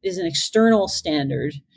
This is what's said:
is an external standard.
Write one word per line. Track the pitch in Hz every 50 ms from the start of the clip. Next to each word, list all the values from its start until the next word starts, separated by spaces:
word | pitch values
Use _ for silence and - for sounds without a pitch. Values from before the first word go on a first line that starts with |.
| -
is | 190 180 185
an | 180
external | 165 143 - - - - 220 226 226 226 208 196
standard. | - - - - 165 151 147 139 135 135 123 123 147 139 143 - _ _